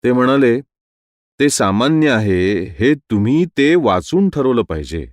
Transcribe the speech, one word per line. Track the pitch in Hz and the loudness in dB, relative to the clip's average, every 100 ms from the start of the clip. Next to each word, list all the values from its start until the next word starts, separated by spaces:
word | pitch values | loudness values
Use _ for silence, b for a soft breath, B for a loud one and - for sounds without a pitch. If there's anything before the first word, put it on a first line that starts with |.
ते | 123 | 0
म्हणाले, | 123 127 139 127 120 - _ _ _ _ _ _ _ | 2 2 2 2 0 -4 _ _ _ _ _ _ _
"ते | 143 | -2
सामान्य | - 101 98 131 160 151 | 0 0 0 0 2 2
आहे, | 117 104 92 92 101 | 0 0 0 0 -2
हे | 90 82 120 147 | -6 -2 -2 -2
तुम्ही | _ 107 107 151 175 - | _ -2 0 0 -2 0
ते | 139 175 | 2 2
वाचून | 143 92 - 175 196 | 2 0 -2 0 0
ठरवलं | 147 131 120 | 0 0 0
पाहिजे." | 98 80 69 82 62 | -2 -6 -8 -10 -12